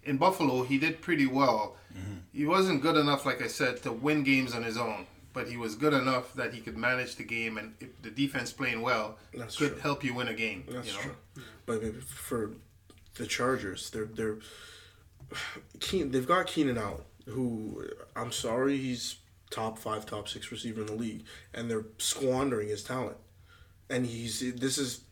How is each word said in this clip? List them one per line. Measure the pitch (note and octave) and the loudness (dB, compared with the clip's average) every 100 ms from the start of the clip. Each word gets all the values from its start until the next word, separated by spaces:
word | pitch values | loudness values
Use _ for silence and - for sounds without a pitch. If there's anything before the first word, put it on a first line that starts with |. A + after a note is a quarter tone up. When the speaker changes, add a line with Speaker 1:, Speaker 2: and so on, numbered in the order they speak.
| C#3+ | 0
Speaker 1:
In | C3+ | 6
Buffalo, | E3 F#3 D3+ B2+ | 6 6 2 4
he | B2+ C#3 | 4 4
did | D#3+ D#3+ | 4 0
pretty | - D#3+ C3+ | 0 4 4
well. | C3 C3+ A2 - - - | 6 6 6 0 -6 -16
Speaker 2:
Mm-hmm. | F#2+ F#2+ F#2+ - | -10 -8 -10 -10
Speaker 1:
He | - D3 | 0 4
wasn't | F#3 F#3+ D3+ | 6 6 4
good | D3+ D#3 | 6 6
enough, | D3 C#3 C#3 | 6 4 2
like | B2 | 0
I | A#2 | -2
said, | - B2+ A#2+ | 0 0 0
to | C3 | -4
win | A2+ C#3 D3+ | -2 2 4
games | C3+ C3+ B2+ A#2 | 6 4 4 -2
on | |
his | A#2 A2 | -2 0
own. | A#2 G2+ - - - | -2 -2 -8 -18 -10
But | C3 A#2+ | -6 -6
he | A#2+ | -4
was | A2+ G#2+ | -6 2
good | D3+ | 4
enough | C#3 B2+ B2+ A#2+ B2+ | 6 4 2 0 -4
that | A#2 | -4
he | A#2 | -4
could | A2 G#2+ | -8 0
manage | A#2+ B2+ B2 - | 2 2 -2 -6
the | |
game, | A2 A#2 A2+ A2 | -4 -2 -2 -4
and | A2 - | -8 -12
if | B2 - | -16 -12
the | A2+ | -10
defense | A#2 C#3 C3+ A#2 | 0 0 0 -6
playing | - B2+ A2+ | -2 -2 0
well | A#2+ A#2 G#2+ - - | 2 2 0 -8 -14
Speaker 3:
That's | - A2+ - | -12 -10 0
Speaker 1:
could | C#3+ | 0
Speaker 3:
true. | - | 2
Speaker 1:
help | D3 C#3 C3 | -2 0 -2
you | |
win | B2 B2 | -2 -2
a | |
game. | A2+ A2 F#2+ - | 0 -2 -2 -8
Speaker 3:
That's | B2 A2 | -8 -6
Speaker 1:
you | |
know? | G2 | -6
Speaker 3:
true. | - - - - - - - | -6 -10 -16 -18 -18 -14 -4
But | A2+ A2 G#2+ | -2 -2 -6
for | - - - B2 G#2 - - - _ - - - | -10 -12 -4 -2 -2 -6 -18 -20 _ -20 -20 -10
the | A2+ | -4
Chargers, | - B2+ C3 G2+ F2+ - | 0 2 2 0 -6 -6
they're, | A2 G#2+ | -6 -6
they're | A2+ A2 A2 - - - - - - - - - | -2 -2 -2 -10 -18 -18 -18 -20 -20 -20 -20 -12
<sighs> | - - - - - | -8 -8 -10 -16 -8
Keen-, | - F#3+ C#3+ | -2 0 2
they've | B2+ B2+ | 0 4
got | F3+ F3 | 2 2
Keenan | E3 C#3 A#2 | 2 2 2
Allen, | G#2 - - - - | -2 -6 -12 -18 -8
who, | A#2 B2 A2+ G#2+ - - - - - | -2 -2 -2 -6 -6 -8 -10 -10 -6
I'm | A#2+ | -4
sorry, | - A#2+ A#2 C3+ C#3 | -2 0 2 2 2
he's | C3 A#2+ - - - - - | 0 -4 -6 -10 -18 -20 -10
top | - A2+ A2 | -4 -4 -4
five, | A2+ G#2+ - | -4 -4 -4
top | G#2 G2+ | -8 -6
six | - - | -8 -8
receiver | A#2+ A#2 A2 | -8 -6 -4
in | G#2+ | -4
the | G#2+ | -2
league, | A#2 - - - - | -4 -6 -12 -18 -12
and | - A#2 | -8 -2
they're | A2 G#2+ - | -2 -4 -4
squandering | - - C3+ B2+ C#3 A#2 G#2+ | -4 0 2 2 2 0 -2
his | G2+ | -4
talent. | - C3 A2+ - - - - - - - - | -4 -4 -4 -8 -20 -20 -20 -20 -20 -20 -4
And | B2+ B2 | 0 0
he's, | A2+ A#2 - B2+ B2 | -2 -6 -2 -4 0
this | C3 C3+ | 0 0
is | C3 - - | -2 -4 -14